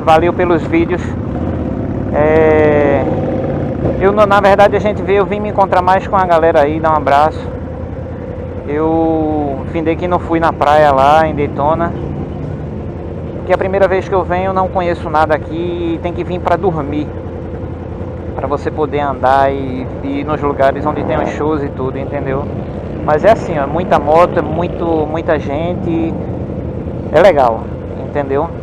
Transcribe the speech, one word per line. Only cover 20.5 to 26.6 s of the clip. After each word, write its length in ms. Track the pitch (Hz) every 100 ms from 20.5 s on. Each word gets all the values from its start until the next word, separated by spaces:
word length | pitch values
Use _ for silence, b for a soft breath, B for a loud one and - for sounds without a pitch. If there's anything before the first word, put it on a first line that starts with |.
| 135 135 139 147
onde 200 | 147 -
tem 120 | 156
os 120 | 151
shows 340 | - 151 156
e 60 | 143
tudo, 280 | 151 131 135
entendeu? 460 | 135 143 139 135 143 - - - - - -
Mas 160 | 151
é 80 | 175
assim, 260 | 165 - 160
ó, 80 | 139
muita 320 | 151 190 170
moto, 400 | 147 160 175 175
é 40 |
muito, 440 | 156 160 170 - 175 160 151
muita 300 | 160 165 156
gente, 760 | 135 139 170 180 - 165 160 - - - - -